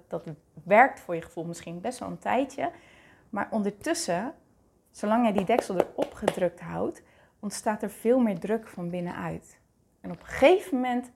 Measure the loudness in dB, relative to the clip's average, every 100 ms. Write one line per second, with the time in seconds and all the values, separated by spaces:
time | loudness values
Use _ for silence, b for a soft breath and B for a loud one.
0 | _ -10 -10 -16 _ -12 6 8 6 2
1 | -8 -8 -8 -10 -8 -10 -12 -8 -8 -8
2 | -10 -6 -2 0 0 -4 -6 B B B
3 | B B B -8 -4 -2 -2 -4 -4 -4
4 | -2 -2 -4 -10 _ _ _ _ _ -6
5 | 0 2 4 2 2 2 2 0 -2 -2
6 | -4 -2 -2 0 0 -2 -8 -4 -4 -6
7 | b b b b -10 -6 -4 -4 -6 -2
8 | 2 4 4 0 -2 -4 -4 -10 -6 -6
9 | -6 -6 -8 -8 -12 _ _ _ _ _
10 | -12 -12 -12 4 6 6 2 -2 0 -2
11 | -4